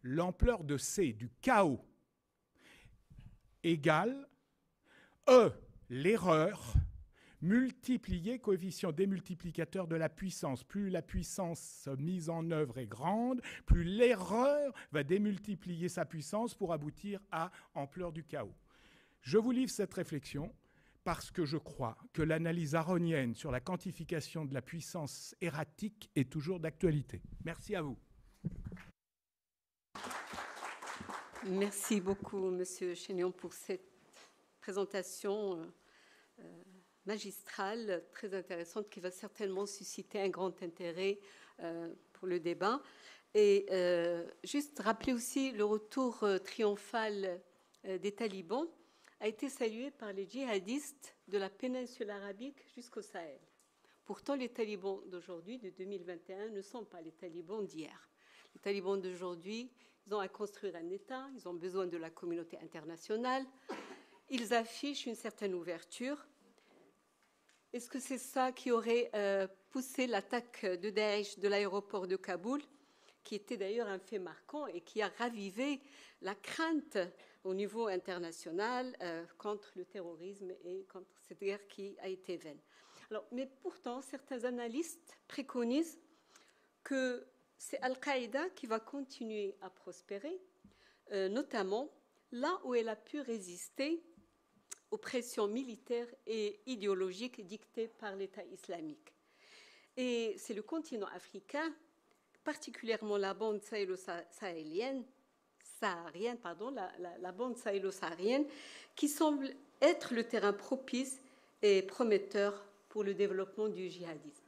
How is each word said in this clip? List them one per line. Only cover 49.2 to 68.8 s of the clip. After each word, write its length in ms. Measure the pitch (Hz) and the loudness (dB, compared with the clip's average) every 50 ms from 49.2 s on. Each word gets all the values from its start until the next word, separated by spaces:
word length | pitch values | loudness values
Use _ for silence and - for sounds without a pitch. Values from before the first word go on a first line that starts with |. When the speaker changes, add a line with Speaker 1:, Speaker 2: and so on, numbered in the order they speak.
Speaker 2:
a 80 | - 208 | -2 -2
été 200 | 220 - - 277 | -2 -2 -4 -6
salué 420 | 254 - 254 220 214 226 247 277 | -2 0 -2 -2 0 -2 -6 -8
par 220 | - - - 208 196 | -8 -10 -10 -8 -6
les 160 | 196 196 180 | -6 -6 -6
djihadistes 880 | 196 247 277 254 220 196 185 185 240 285 285 - - _ - - - _ _ - | -4 -4 -2 0 0 0 0 0 -2 -2 -2 -6 -14 _ -20 -20 -20 _ _ -2
de 100 | 190 202 | 0 0
la 100 | 196 190 | 0 0
péninsule 640 | 196 - - 254 254 254 254 240 - - 240 208 | -4 -4 -2 -2 -2 -2 -4 -6 -6 -8 -6 -6
arabique 520 | 208 202 196 202 196 196 233 277 294 - - _ - | -6 -8 -8 -10 -10 -10 -10 -12 -12 -14 -20 _ -18
jusqu'au 280 | 247 240 - - 233 196 | -18 -18 -12 -10 -12 -12
Sahel. 380 | - - 190 170 156 139 131 - _ _ _ _ _ _ _ _ _ _ _ _ | -10 -10 -12 -10 -10 -14 -16 -20 _ _ _ _ _ _ _ _ _ _ _ _
Pourtant, 300 | - 202 - - - 277 | -12 -12 -10 -2 -2 0
les 120 | 277 254 233 | 0 0 -4
talibans 500 | 240 - 233 214 208 190 180 196 196 196 - | -2 -2 -2 -2 -2 -4 -2 -4 -4 -4 -6
d'aujourd'hui, 520 | - 180 180 165 - 185 170 165 185 240 262 | -10 -12 -12 -10 -10 -10 -10 -10 -10 -12 -10
de 120 | 226 185 | -10 -12
deux 140 | 175 - 185 | -10 -10 -8
mille 200 | 190 202 190 175 | -8 -8 -8 -8
vingt 240 | 175 180 170 170 - | -8 -10 -10 -10 -12
et 60 | 190 | -10
un, 140 | 190 208 220 | -8 -8 -6
ne 120 | 220 196 190 | -6 -8 -8
sont 220 | - - 247 214 | -8 -10 -12 -12
pas 160 | - - 180 | -10 -14 -14
les 120 | 165 160 160 | -14 -14 -14
talibans 520 | _ - 180 160 175 175 160 202 220 208 | _ -14 -12 -10 -10 -10 -8 -6 -6 -6
d'hier. 460 | 180 156 156 156 - - - - _ _ _ _ - - - - - _ | -6 -6 -10 -10 -10 -12 -18 -20 _ _ _ _ -20 -20 -20 -20 -20 _
Les 60 | - | -8
talibans 400 | - 202 202 202 175 185 196 196 | -2 0 0 0 2 2 0 0
d'aujourd'hui, 720 | 185 185 185 175 185 180 180 170 165 190 214 226 240 254 - _ - - _ _ _ | 0 -4 -6 -4 -4 -6 -6 -6 -6 -6 -6 -6 -6 -8 -12 _ -20 -20 _ _ _
ils 80 | 208 196 | -4 -2
ont 60 | 214 | -2
à 80 | 196 190 | -2 -2
construire 480 | - - 208 202 208 - - 196 165 | -4 -6 -6 -6 -6 -6 -6 -6 -6
un 120 | 170 165 170 | -4 -6 -6
État, 380 | 185 196 - - 262 262 262 277 269 | -6 -6 -6 -8 -8 -8 -8 -10 -12
ils 140 | 247 - 180 | -12 -10 -8
ont 60 | 175 | -8
besoin 320 | 175 160 185 180 190 190 | -6 -6 -2 0 0 0
de 100 | 180 165 | 0 -2
la 140 | 170 160 160 | -4 -6 -6
communauté 480 | 165 - - 170 170 170 170 165 - 156 - | -10 -8 -4 -4 -4 -4 -4 -6 -10 -14 -14
internationale, 840 | 160 - 170 151 156 170 165 - - 214 220 240 254 254 262 269 262 - - _ - - - - - - - - - - - _ _ | -12 -12 -12 -10 -10 -12 -12 -4 -2 -2 0 2 2 2 2 0 -4 -12 -20 _ -10 -8 -8 -8 -12 -16 -18 -18 -20 -20 -20 _ _
ils 240 | 269 247 233 202 240 | -2 -2 0 2 2
affichent 520 | 233 226 220 - - - 285 285 269 - | 2 2 0 -6 -6 -6 -4 -4 -4 -4
une 80 | 254 226 | -6 -6
certaine 400 | 208 - 226 202 - 214 202 185 | -6 -6 -8 -8 -4 -4 -2 -2
ouverture. 720 | 175 170 165 175 165 - - - - 233 254 294 294 - - _ _ _ - _ - _ _ - - - - _ _ _ _ _ _ _ _ _ _ _ _ - _ _ _ - | -2 -2 -4 -6 -6 -8 -14 -10 -6 -4 -4 -4 -6 -8 -18 _ _ _ -20 _ -20 _ _ -20 -20 -20 -20 _ _ _ _ _ _ _ _ _ _ _ _ -20 _ _ _ -8
Est-ce 160 | 240 240 - | -8 -8 -6
que 100 | - 269 | -8 -8
c'est 180 | 254 - 269 240 | -4 -4 -6 -6
ça 340 | - - - 269 254 254 254 | -6 -4 0 2 2 2 0
qui 180 | - - 262 | -2 0 2
aurait, 400 | 240 233 | 2 4